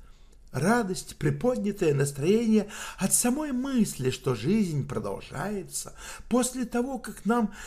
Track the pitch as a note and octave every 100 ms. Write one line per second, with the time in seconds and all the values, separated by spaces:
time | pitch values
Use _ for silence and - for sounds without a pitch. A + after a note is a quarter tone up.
0 | - - - - - B2+ E3+ A#3+ F#3+ F3+
1 | - - D3 C#3+ B3 A3+ G3+ G3 E3 C#3
2 | C#3+ C3+ D#3 A3 A3+ G#3+ G3+ - - -
3 | F#3 - B3 C#4 D4+ B3 C#4 B3+ G3+ -
4 | C3 - C#3 A#2 B2+ A3 F#3 D3 - G#2+
5 | G#2 A2 - C3 F3+ G3+ D3 - - -
6 | - - - A#3+ B3 C4 A#3 A#3+ C4 B3+
7 | - - G3 A#3+ G#3+ -